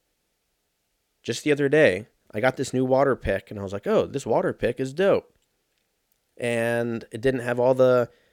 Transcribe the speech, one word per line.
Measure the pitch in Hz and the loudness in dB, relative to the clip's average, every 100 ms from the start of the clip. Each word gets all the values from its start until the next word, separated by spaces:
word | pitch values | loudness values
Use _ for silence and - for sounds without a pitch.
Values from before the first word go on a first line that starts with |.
| _ _ _ _ _ _ _ _ _ _ _ _ | _ _ _ _ _ _ _ _ _ _ _ _
Just | - 117 | -8 -6
the | 151 | -2
other | 143 139 | 0 2
day, | 151 127 92 110 _ _ | 4 4 2 -6 _ _
I | 107 | 0
got | 127 127 | 0 0
this | 131 | -4
new | 127 131 | -2 0
water | 131 139 117 | 2 2 0
pick, | 113 95 - | -2 -4 -6
and | 107 | -12
I | |
was | 98 | -8
like, | 101 190 | -8 -2
"Oh, | 214 90 | 0 0
this | 135 110 | -4 -2
water | 143 180 | -2 -2
pick | - 107 123 | -4 -4 -4
is | 131 | -8
dope." | 147 196 110 - _ _ _ _ _ _ _ _ _ _ - | -2 0 0 -2 _ _ _ _ _ _ _ _ _ _ -8
And | 120 117 117 117 120 117 - | -4 -2 -2 -2 -2 -6 -10
it | 113 | -4
didn't | 131 127 | -2 -2
have | 120 123 | -4 0
all | 123 131 | 2 4
the, | 127 123 117 _ _ | 4 4 0 _ _